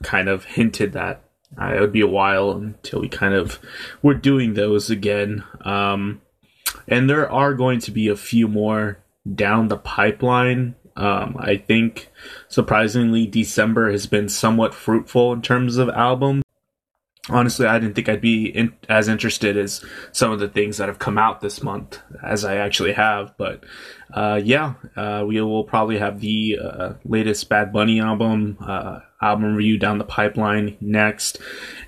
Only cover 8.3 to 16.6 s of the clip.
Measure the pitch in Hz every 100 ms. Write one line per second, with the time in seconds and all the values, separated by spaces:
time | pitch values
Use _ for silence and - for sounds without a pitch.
8.3 | 117 110 104 107 107 107 98 _ _ -
9.3 | 98 101 113 110 101 - - 104 - 123
10.3 | 123 127 127 123 - _ - 101 98 104
11.3 | - 101 101 - 113 113 - - - -
12.3 | - - - - 107 110 123 117 113 110
13.3 | 110 104 - 110 113 110 101 - 104 104
14.3 | - 113 113 113 - - 110 - 123 120
15.3 | 120 113 123 127 123 127 - 120 147 139
16.3 | 139 - _